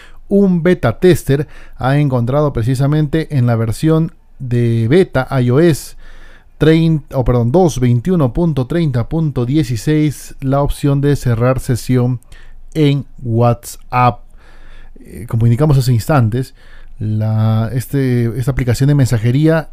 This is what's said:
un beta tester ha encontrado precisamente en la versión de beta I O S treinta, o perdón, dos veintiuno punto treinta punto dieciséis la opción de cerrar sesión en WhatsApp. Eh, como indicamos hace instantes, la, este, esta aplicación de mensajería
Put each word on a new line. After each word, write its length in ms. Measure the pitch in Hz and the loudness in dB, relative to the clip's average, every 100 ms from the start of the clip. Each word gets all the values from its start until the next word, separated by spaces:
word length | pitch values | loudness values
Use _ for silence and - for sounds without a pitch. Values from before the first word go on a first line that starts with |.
| - - - | -20 -18 -2
un 340 | 196 196 180 | 2 4 2
beta 380 | 175 180 123 - | 2 0 0 2
tester 480 | 185 151 - 139 151 - - - | 2 2 2 -2 -4 -12 -18 -6
ha 220 | 123 143 | 0 0
encontrado 560 | 147 127 117 143 147 | 2 0 0 0 0
precisamente 840 | 123 113 131 139 151 151 160 151 147 | 0 -2 0 0 0 0 -2 -2 0
en 80 | |
la 120 | 120 117 | 2 0
versión 560 | 113 110 156 160 165 - - - | -2 -2 2 2 0 -6 -20 -14
de 500 | 131 120 117 117 113 | -4 0 0 2 4
beta 400 | 165 180 131 131 135 | 4 4 0 -2 0
I 120 | 123 | 2
O 100 | 127 | 4
S 360 | 175 151 - - - - - - - - | 4 2 -4 -18 -20 -20 -20 -20 -20 0
treinta, 600 | 143 160 165 160 - 135 | 2 4 4 0 -2 -2
o 60 | |
perdón, 260 | 123 123 117 | 0 2 2
dos 300 | 160 180 - | 2 2 2
veintiuno 520 | 123 120 170 185 135 | 0 0 0 0 0
punto 360 | 165 175 135 123 | 0 0 0 -2
treinta 400 | 175 160 120 113 | -2 0 -2 -2
punto 360 | 160 156 131 | -2 -2 -2
dieciséis 920 | 123 151 123 117 - 151 151 - - - | -2 0 0 -2 0 0 0 -2 -12 -8
la 220 | 131 139 | -2 0
opción 380 | 143 - 143 139 | 0 0 0 2
de 160 | 143 139 | 2 0
cerrar 420 | 131 113 123 127 | 0 0 0 0
sesión 640 | - 120 - 127 123 123 - - - - - | -2 -4 0 0 0 -2 -8 -20 -20 -20 -8
en 320 | 160 147 139 - - | 0 2 0 -4 -10
WhatsApp. 1000 | 120 113 120 117 - - - 123 123 120 - - - - - - - - | -4 0 2 0 -6 -18 -6 0 0 0 -8 -20 -20 -20 -20 -20 -20 -20
Eh, 260 | - - - | -20 -16 -6
como 180 | 117 117 | 0 2
indicamos 300 | 117 151 135 | 2 2 2
hace 160 | 127 | 2
instantes, 600 | 117 - 151 110 120 131 - - - - - | 0 2 2 2 0 -6 -10 -20 -20 -16 -10
la, 720 | 107 107 110 110 110 110 113 | -4 -2 -2 0 0 0 -2
este, 540 | 131 - 139 131 123 117 107 | -4 -4 -2 0 0 -2 -2
esta 140 | 113 | -4
aplicación 340 | 135 123 113 135 | -2 -2 0 2
de 80 | |
mensajería 760 | 143 120 117 117 127 156 160 147 | 2 2 0 0 2 2 2 -2